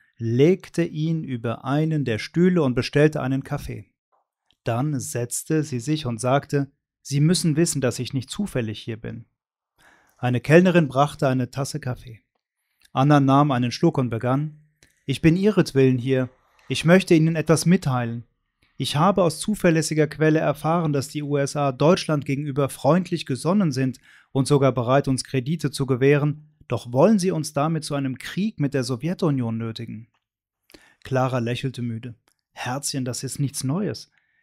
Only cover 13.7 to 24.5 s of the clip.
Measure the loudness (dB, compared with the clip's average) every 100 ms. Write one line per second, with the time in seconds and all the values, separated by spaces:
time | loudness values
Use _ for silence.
13.7 | 0 0 0 -2 -2 -2 -2 -4 -10 _
14.7 | _ _ _ -8 2 4 4 4 2 2
15.7 | 4 4 2 0 -2 -2 _ _ _ -8
16.7 | -2 4 4 6 4 4 2 2 2 4
17.7 | 2 2 -2 -4 -8 -12 _ _ _ _
18.7 | -10 -4 0 2 4 0 0 -4 0 2
19.7 | 2 0 0 0 2 2 2 0 -2 -2
20.7 | 0 0 -2 -4 -8 -4 -2 -2 -2 -2
21.7 | 2 4 4 0 -4 -2 -4 -4 -2 -2
22.7 | 0 2 2 2 -6 -6 -4 0 2 2
23.7 | 0 -2 -4 _ -20 _ -2 2